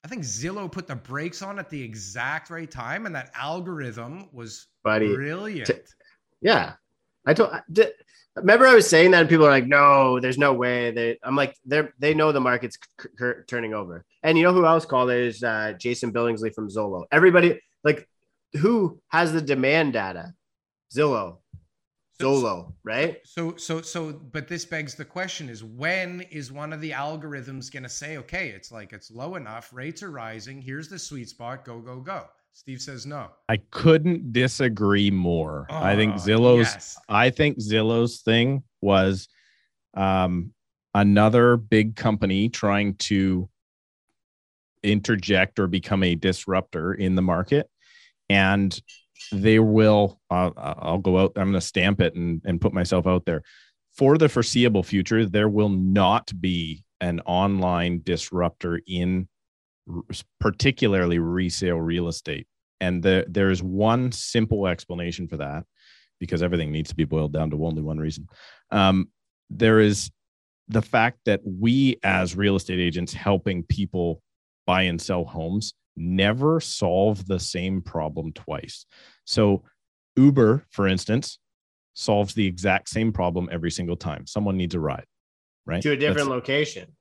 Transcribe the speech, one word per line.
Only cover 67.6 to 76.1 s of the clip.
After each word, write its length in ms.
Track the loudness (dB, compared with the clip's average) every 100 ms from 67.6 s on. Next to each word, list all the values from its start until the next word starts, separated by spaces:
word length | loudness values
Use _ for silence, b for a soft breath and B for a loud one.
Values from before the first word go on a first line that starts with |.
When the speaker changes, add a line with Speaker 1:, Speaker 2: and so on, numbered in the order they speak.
| -4
Speaker 3:
only 160 | -4
one 160 | -6 -6
reason. 300 | -6 -8 -16 b b b _
Um, 380 | 2 4 2 -2 _ _ _ _
there 300 | 0 4 6
is 300 | 4 2 -6 _ _ _ _ _ _
the 140 | -4
fact 360 | 0 2 2 0
that 160 | -2 -2
we 520 | -2 -2 0 2 2 0
as 320 | 0 0 -2 -2
real 180 | 0
estate 240 | 0 -2 -2
agents 340 | -2 -2 -8
helping 520 | -6 0 0 0 -6
people 580 | -4 -4 -4 -4 -4 -6 _ _ _ _
buy 180 | 0 2
and 180 | 2 -2
sell 240 | -4 -4
homes 500 | -4 -8 -6 -4 -6 -14 _ -10
never 640 | -4